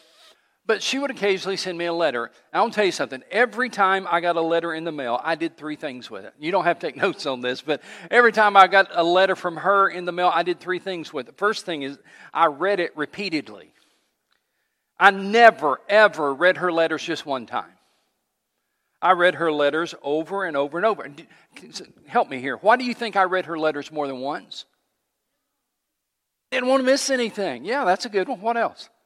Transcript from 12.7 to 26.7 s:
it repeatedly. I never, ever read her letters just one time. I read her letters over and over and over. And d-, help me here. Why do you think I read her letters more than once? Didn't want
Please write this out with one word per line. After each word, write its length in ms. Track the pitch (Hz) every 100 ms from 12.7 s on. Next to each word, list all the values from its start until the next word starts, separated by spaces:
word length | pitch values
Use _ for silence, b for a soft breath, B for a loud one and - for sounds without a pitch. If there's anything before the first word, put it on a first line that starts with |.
| 196
it 160 | 170 151
repeatedly. 760 | 147 - 202 156 110 101 107 _ _ _ _ _ _ _ _ _ _ _ _ -
I 120 | 190
never, 720 | 196 196 226 233 - 147 127 -
ever 460 | 208 214 151 143
read 240 | 135 180 151
her 160 | 180
letters 300 | 165 165 156
just 240 | - 151 147
one 180 | 131
time. 280 | 110 123 87 _ _ _ _ _ _ _ _ _ _ _ _ _
I 100 | 170
read 220 | 180 175
her 180 | 147 165
letters 420 | 151 143 156 170 -
over 420 | 143 151 160 196
and 120 | 180 143
over 220 | 143 165
and 80 | 220
over. 160 | 185
And 140 | 143 143
d-, 100 | 160 b b - - - - _ -
help 240 | 240 -
me 100 | 131
here. 160 | 135 117
Why 220 | 196 247
do 60 |
you 100 | 247
think 220 | 233 233 196
I 80 |
read 200 | 185 185
her 140 | 160 165
letters 340 | 156 143 139
more 140 | 151 143
than 140 | 127
once? 440 | 135 156 - - - _ _ _ _ _ _ _ _ _ _ _ _ _ _ _ _ _ _
Didn't 140 | 254
want 140 | 254